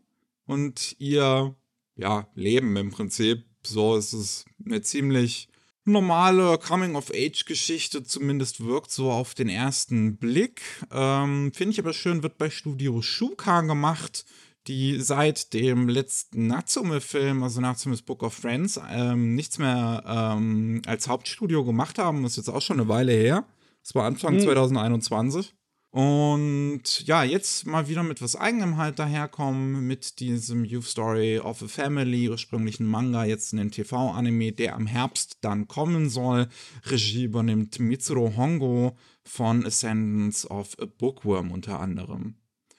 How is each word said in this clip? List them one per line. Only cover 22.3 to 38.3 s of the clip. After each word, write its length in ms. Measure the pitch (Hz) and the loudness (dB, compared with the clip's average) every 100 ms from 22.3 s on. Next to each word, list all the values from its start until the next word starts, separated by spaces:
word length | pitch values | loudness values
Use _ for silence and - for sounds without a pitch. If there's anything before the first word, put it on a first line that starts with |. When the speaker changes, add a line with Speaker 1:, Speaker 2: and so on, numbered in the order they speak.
Speaker 1:
ist 120 | 117 110 | -4 -4
jetzt 100 | 131 | -4
auch 60 | |
schon 180 | - 147 | 0 0
eine 80 | 110 | 2
Weile 240 | 113 127 | 4 4
her. 340 | 110 117 180 - _ _ _ | 6 6 4 0 _ _ _
Das 120 | - 139 | -4 0
war 100 | 113 | 0
Anfang 300 | 120 170 185 | 0 4 4
Speaker 2:
Hm. 60 | |
Speaker 1:
zweitausendeinundzwanzig. 1120 | 196 131 131 131 110 113 - 110 123 135 - _ _ _ _ | 6 6 4 4 2 0 0 0 0 0 -6 _ _ _ _
Und 1160 | 131 139 147 147 147 147 143 143 143 - - 151 | 2 4 4 4 2 2 0 -2 -2 -2 -2 2
ja, 180 | 160 | 2
jetzt 420 | 131 185 - - - | 4 0 -2 -6 -2
mal 240 | 160 147 | -2 0
wieder 140 | 160 | -2
mit 180 | 165 139 | -2 -4
was 140 | 120 - | -6 -2
Eigenem 400 | 208 233 180 160 | 0 0 0 0
halt 220 | 151 143 | -2 -2
daherkommen, 840 | 151 151 147 - 139 135 135 135 127 | -2 -2 -4 -4 -2 -2 -2 -2 -2
mit 320 | 131 - - | -4 -8 -8
diesem 440 | 123 120 113 120 | -4 -4 -2 -2
Youth 220 | 110 120 117 | -2 -4 -6
Story 540 | - 110 113 110 110 | -4 0 2 2 0
of 240 | - 113 | -2 -8
a 40 | 107 | -10
Family, 640 | - 139 143 127 123 120 | -4 -2 0 0 2 0
ursprünglichen 560 | 117 - 120 110 107 110 | -2 -4 -4 -2 -2 -2
Manga, 400 | 107 123 117 107 | 0 0 0 0
jetzt 260 | 110 - | -2 -4
in 60 | 107 | -4
den 140 | 104 | -4
T-V-Anime, 800 | 107 104 123 127 90 120 117 113 | -4 -6 -2 -2 0 0 2 0
der 220 | 110 117 - | -2 -4 -2
am 100 | 107 | -4
Herbst 520 | 120 123 - - - | -2 -2 -4 -8 -6
dann 260 | 107 104 104 | -4 -2 -4
kommen 420 | - 156 165 147 | -2 0 2 0
soll. 380 | 123 127 123 120 - - - - | 0 0 2 0 -4 -20 -14 -4
Regie 380 | 123 107 117 | -2 0 -2
übernimmt 560 | 123 113 113 110 107 - | -2 0 2 2 0 0
Mitsuru 580 | 117 135 - 139 113 | -2 0 -2 0 0